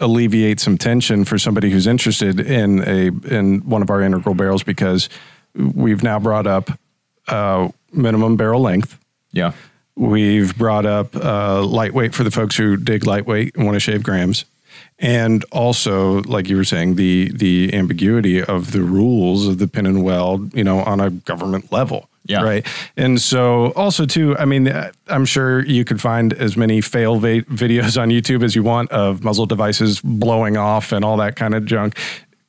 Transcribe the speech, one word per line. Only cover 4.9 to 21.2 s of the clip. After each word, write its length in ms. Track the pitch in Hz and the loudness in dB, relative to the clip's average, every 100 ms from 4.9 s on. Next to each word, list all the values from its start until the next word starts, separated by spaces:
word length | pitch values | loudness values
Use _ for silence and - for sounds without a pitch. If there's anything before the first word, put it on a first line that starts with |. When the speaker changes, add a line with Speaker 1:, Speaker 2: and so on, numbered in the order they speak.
| 92 - - - - _ | 0 -2 -10 -20 -20 _
Speaker 1:
we've 480 | - 69 65 135 104 | -4 -2 0 0 2
now 160 | 117 104 | 0 0
brought 300 | 107 107 101 | 0 0 2
up, 200 | 95 92 - _ _ _ _ - | 0 -2 -8 _ _ _ _ -6
uh, 400 | 113 101 95 90 - _ | -4 0 0 -2 -6 _
minimum 440 | - 120 110 113 113 | -2 0 2 2 2
barrel 240 | 110 120 | 2 2
length. 380 | 127 92 113 - _ _ _ | 2 0 -2 -6 _ _ _
Speaker 2:
Yeah. 220 | 92 87 - - _ _ | -4 -4 -4 -16 _ _
Speaker 1:
We've 640 | - 113 107 104 104 98 95 | -4 0 2 2 2 0 0
brought 300 | 117 107 104 | 0 0 0
up, 280 | 104 104 - | 0 -2 -4
uh, 460 | - 104 101 98 | -4 -2 0 0
lightweight 500 | 98 110 107 123 113 | 0 0 -2 -2 -2
for 80 | - | -2
the 60 | 117 | -2
folks 260 | 104 110 - | 0 -2 0
who 200 | 107 101 | 0 0
dig 280 | 120 107 107 | 0 -2 0
lightweight 500 | 101 101 107 113 - | -2 -2 -2 -2 -2
and 80 | 104 | 0
wanna 140 | 104 | 0
shave 220 | - 104 | -2 -2
grams. 420 | 107 95 90 104 - _ _ - - - | -2 0 0 -2 -6 _ _ -20 -20 -6
And 440 | 123 120 113 110 - | -2 0 2 0 0
also, 720 | 120 120 120 - 98 95 98 | -2 0 0 0 0 0 0
like 260 | 98 110 92 | -2 -4 -2
you 80 | 95 | 0
were 80 | |
saying, 320 | 95 90 87 90 | 0 0 0 2
the, 340 | 95 92 95 | 2 2 0
the 400 | - 101 90 92 | 0 0 2 0
ambiguity 720 | 98 92 85 98 117 101 90 | 0 -2 0 0 2 2 0
of 300 | 92 95 90 | 0 -4 -2
the 100 | 104 | -2
rules 640 | 90 95 113 120 90 95 101 | 0 2 2 2 2 2 0
of 120 | 92 | 0
the 100 | 98 | -2
pin 180 | - 98 | -2 0
and 160 | 95 | 0
weld, 500 | 92 90 90 95 98 | 0 0 0 -2 -4
you 100 | - | -2
know, 160 | 98 95 | 0 0
on 200 | 95 101 | 0 0
a 100 | 98 | -2
government 600 | 90 | -4